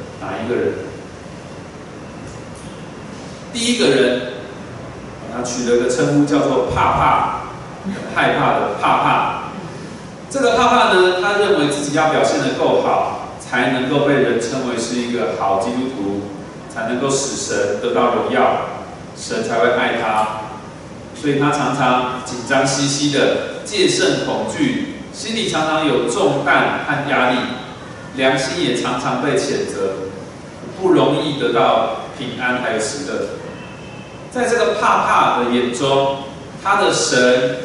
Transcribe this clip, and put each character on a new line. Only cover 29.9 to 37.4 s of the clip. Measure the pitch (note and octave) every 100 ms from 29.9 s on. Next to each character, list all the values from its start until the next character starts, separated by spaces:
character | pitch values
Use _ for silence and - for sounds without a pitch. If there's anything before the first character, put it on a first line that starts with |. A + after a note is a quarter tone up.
| F#2+ F#2+ - - - - - - -
不 | F#3
容 | D3 C3+ D3
易 | D3+ C3+
得 | A#2+
到 | A#2 A2+ - - F#2+ - -
平 | A#2+ A#2+
安 | B2+ B2
还 | -
有 | A2+
喜 | C#3+ C#3+ -
乐。 | - - - - - - - - - - - -
在 | B3 A3+
这 | A#3
个 | A3 -
怕 | - - -
怕 | - - B2
的 | A#2+
眼 | B2 A#2+
中， | A#2+ C#3 C#3 C#3 C#3 C#3 - - -
他 | F#3+ G3+
的 | A#2+
神 | - - B2+ B2 B2